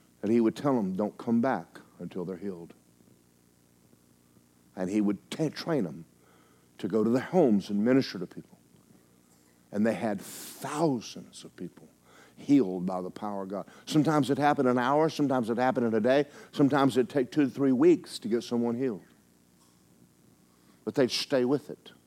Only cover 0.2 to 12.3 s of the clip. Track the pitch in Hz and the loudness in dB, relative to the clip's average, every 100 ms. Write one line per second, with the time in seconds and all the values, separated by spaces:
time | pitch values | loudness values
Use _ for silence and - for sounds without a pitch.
0.2 | 101 117 110 110 143 127 95 95 104 - | 2 4 4 2 0 0 0 -2 -4 -4
1.2 | - 117 131 101 85 - - - 87 95 | 0 0 2 -2 -6 -18 -20 -16 -12 -8
2.2 | 87 87 98 87 80 - _ _ _ _ | -8 -8 -8 -10 -14 -20 _ _ _ _
3.2 | _ _ _ _ _ _ _ _ _ _ | _ _ _ _ _ _ _ _ _ _
4.2 | _ _ _ _ _ - 92 107 101 98 | _ _ _ _ _ -8 -2 0 0 -2
5.2 | - - 156 - - 151 87 78 82 _ | -6 -4 -4 -4 -4 -2 -2 -8 -18 _
6.2 | _ _ _ _ _ - 101 107 110 123 | _ _ _ _ _ -10 -2 0 2 0
7.2 | - 180 135 101 - 101 117 135 127 98 | 2 4 4 4 0 0 2 2 2 -6
8.2 | - - - - _ - _ - _ _ | -12 -14 -20 -20 _ -20 _ -20 _ _
9.2 | _ _ _ _ - 101 113 98 113 101 | _ _ _ _ -10 -2 0 0 -4 -6
10.2 | - - - - 139 151 160 120 - - | -10 -16 -16 -14 -8 -2 0 -2 -6 -16
11.2 | - - - - 87 - - _ _ - | -18 -20 -20 -14 -16 -16 -20 _ _ -20
12.2 | - | -20